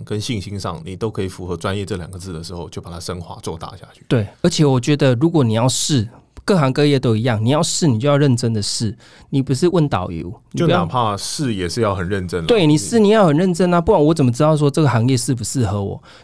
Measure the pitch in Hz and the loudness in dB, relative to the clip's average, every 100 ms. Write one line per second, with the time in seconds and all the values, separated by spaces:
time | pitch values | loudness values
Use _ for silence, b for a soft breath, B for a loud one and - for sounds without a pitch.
0 | - 107 110 113 90 98 98 85 - 92 | -8 -6 -4 -6 -6 -8 -8 -10 -12 -8
1 | 113 107 95 - 90 85 101 101 98 95 | -6 -4 -6 -8 -8 -6 -4 -6 -6 -8
2 | 85 92 92 80 82 90 82 98 90 85 | -8 -12 -12 -12 -10 -12 -12 -14 -14 -12
3 | - 90 85 98 - 82 - - - - | -10 -10 -12 -12 -10 -10 -12 -16 -20 -20
4 | - 123 101 - 175 - 147 131 120 143 | -2 -2 -2 -2 -2 2 2 2 2 2
5 | 139 120 165 165 120 110 127 - - 143 | 2 2 2 2 2 2 0 0 0 0
6 | 104 - _ - - 190 135 131 147 139 | 0 -8 _ -6 0 2 2 2 2 2
7 | 131 113 123 113 113 151 170 - 165 110 | 2 0 0 0 2 2 0 0 2 2
8 | 139 143 143 120 120 110 98 - 110 - | 2 4 4 2 0 -2 -4 -4 -6 -6
9 | B B B 139 131 131 175 180 147 98 | B B B -2 -2 0 2 2 2 0
10 | 92 82 85 110 _ - 170 175 165 127 | -4 -8 -10 -14 _ -2 0 2 0 0
11 | 113 98 - - 135 101 87 120 110 98 | -2 -2 -6 -4 -4 -2 -4 0 0 0
12 | 87 101 90 90 82 233 156 151 - 233 | -2 -4 -4 -4 0 4 4 2 2 2
13 | 202 220 185 147 190 170 180 175 170 196 | 4 6 4 4 2 2 2 2 4 4
14 | 147 165 127 120 151 156 147 151 147 113 | 4 4 2 2 2 4 2 2 2 2
15 | 120 131 - 120 104 139 104 104 98 95 | 2 2 0 -4 -4 -2 -2 -2 -4 -8
16 | B B | B B